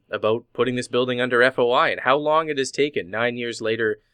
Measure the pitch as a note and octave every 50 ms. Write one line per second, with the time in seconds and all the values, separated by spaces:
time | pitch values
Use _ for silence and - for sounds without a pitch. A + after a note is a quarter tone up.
0 | _ - - G#2 G#2 G#2+ A2 A#2+ - _ - - A#2+ B2+ B2 B2+ A#2+ - - B2
1 | B2+ B2+ B2 A#2+ B2 B2+ B2+ A#2+ B2 C3 C3 - B2 A#2+ B2 C#3+ E3 C#3+ F#2+ F2+
2 | - B2+ C3+ D3+ D3 D3+ D3+ D#3+ E3 D#3 D3 C#3 C3+ B2+ - - C#3+ D3+ C#3+ -
3 | F2+ F2 G2 G#2+ A#2 B2 A#2+ A#2+ A#2+ A#2 A2+ A2 A2+ A2 A2+ A2+ A#2 G#2+ G#2 -
4 | _ _